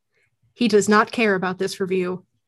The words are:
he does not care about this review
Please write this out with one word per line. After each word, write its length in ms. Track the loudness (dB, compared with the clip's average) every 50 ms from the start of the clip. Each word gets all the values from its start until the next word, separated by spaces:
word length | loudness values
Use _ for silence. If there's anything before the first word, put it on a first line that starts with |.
| _ _ _ _ _ _ _ _ _ _ _
he 140 | -2 0 2
does 200 | 4 4 4 4
not 240 | 4 2 2 0
care 220 | -2 -2 0 0 0
about 240 | 0 -2 -4 -4 -4
this 220 | -6 -6 -4 -6
review 440 | -4 -2 -2 -2 -2 -4 -6 -10 -12 _ _ _ _